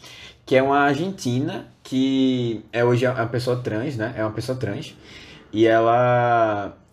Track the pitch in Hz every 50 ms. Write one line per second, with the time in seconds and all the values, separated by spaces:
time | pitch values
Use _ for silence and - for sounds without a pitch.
0 | - - - - - - - _ - - 135 131 135 139 143 143 143 143 139 143
1 | 180 196 190 - - 123 120 127 147 175 196 233 - - - _ - - 135 131
2 | 131 135 135 135 131 131 127 123 120 117 110 104 - - - 117 120 120 123 120
3 | 127 123 - - 113 117 123 117 - 127 123 123 - 107 107 107 127 156 131 110
4 | 107 - - 113 110 107 107 113 - - 127 123 110 101 101 139 160 - - -
5 | - - - - - - - - - - - 110 113 113 113 113 113 113 117 120
6 | 123 123 123 123 120 120 117 117 113 107 104 101 98 90 - - _ -